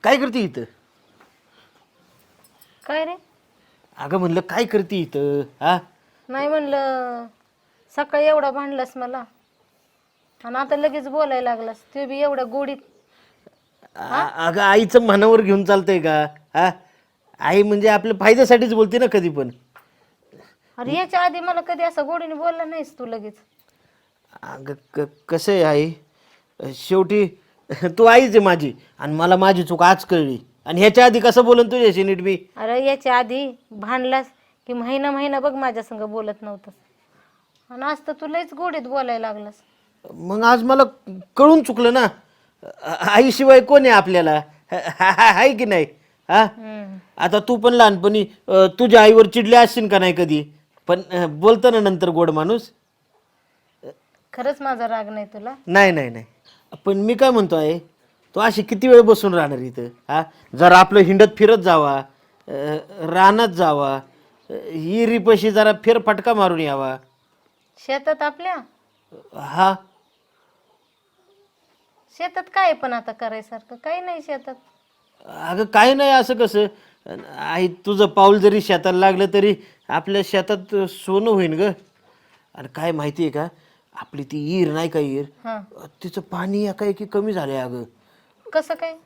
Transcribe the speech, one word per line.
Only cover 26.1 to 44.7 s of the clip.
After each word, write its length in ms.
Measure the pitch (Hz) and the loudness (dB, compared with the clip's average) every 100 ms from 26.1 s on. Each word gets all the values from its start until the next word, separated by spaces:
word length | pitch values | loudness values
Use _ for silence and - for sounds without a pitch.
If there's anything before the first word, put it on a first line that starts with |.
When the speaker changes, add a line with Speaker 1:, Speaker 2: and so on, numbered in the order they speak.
| _ _ _ _ _ 135 | _ _ _ _ _ -18
Speaker 1:
शेवटी 520 | 131 - 190 185 208 190 - _ _ _ | -16 -2 -2 0 0 -2 -6 _ _ _
तू 340 | - 175 175 | -8 -6 2
आईच 260 | 226 233 262 | 6 6 6
आहे 80 | 214 | 2
माझी 340 | 196 170 147 - _ _ | 2 0 -4 -10 _ _
आणि 140 | 143 | -8
मला 220 | 151 175 185 | -2 2 4
माझी 260 | 190 180 | 4 2
चूक 200 | 170 170 | -2 2
आज 220 | 175 190 | 2 2
कळली. 340 | - 175 143 123 _ _ | 0 -2 -2 -6 _ _
आणि 160 | - 170 | -8 2
ह्याच्या 240 | 208 214 | 4 6
आधी 160 | 247 226 | 6 6
कसं 240 | 233 240 | 2 4
बोलन 220 | 240 240 233 | 4 4 4
तुझ्याशी 360 | 247 226 180 | 2 2 2
नीट 180 | 196 185 | -2 -2
मी? 180 | 185 185 185 - | -4 -6 -10 -12
Speaker 2:
अरे, 300 | 220 247 269 | -6 -4 -4
याच्या 320 | 269 269 247 | -4 -2 -2
आधी 340 | 233 254 277 240 _ | -2 -8 -10 -14 _
भांडलास 560 | 214 208 254 254 262 262 _ _ _ - | -18 -10 -6 -4 -4 -6 _ _ _ -14
की 60 | |
महिना 380 | 240 233 269 285 | -12 -8 -6 -6
महिना 300 | 277 285 277 | -6 -6 -6
बघ 140 | 277 | -6
माझ्या 280 | 269 262 226 | -6 -8 -8
संग 180 | 226 220 | -14 -14
बोलत 420 | 214 220 214 208 | -12 -10 -12 -14
नव्हतास 320 | 214 202 202 _ _ _ _ _ _ _ _ _ _ | -18 -20 -20 _ _ _ _ _ _ _ _ _ _
आणि 120 | 247 | -12
आज 140 | 277 294 294 | -10 -8 -10
तर 60 | |
तू 140 | 302 311 | -12 -8
लयच 280 | 330 339 | -10 -10
गोडीत 260 | 294 349 320 | -10 -10 -8
बोलायला 520 | 247 269 247 233 220 | -8 -8 -6 -8 -8
लागलास. 220 | 208 208 208 _ _ _ _ - | -12 -16 _ _ _ _ _ -20
Speaker 1:
मग 320 | 165 170 208 | -16 -8 0
आज 180 | 233 247 | 4 4
मला 200 | 233 269 262 _ - 190 - - | 4 2 2 _ -20 -20 -14 4
कळून 260 | 285 320 | 6 6
चुकलं 320 | 247 226 240 | 2 0 2
ना, 120 | 254 226 - _ _ _ _ - - | 2 0 -4 _ _ _ _ -20 -16
आ-, 280 | - 165 180 | -12 -6 0
आईशिवाय 500 | 208 262 220 269 262 | 2 2 2 6 6
कोण 200 | - 285 | 8 4
आहे 100 | 262 | 6
आपल्याला, 520 | 214 175 180 160 151 151 _ _ | 4 4 0 2 0 -4 _ _